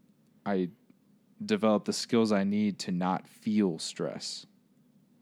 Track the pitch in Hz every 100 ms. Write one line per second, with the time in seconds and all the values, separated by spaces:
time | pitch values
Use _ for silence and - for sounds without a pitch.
0 | _ _ _ _ 101 95 90 - _ _
1 | _ _ _ - 104 101 110 104 - -
2 | - 117 110 101 98 104 104 92 - 87
3 | 90 90 - - 113 107 95 80 - -
4 | 73 - - - - _ _ _ _ _
5 | _ _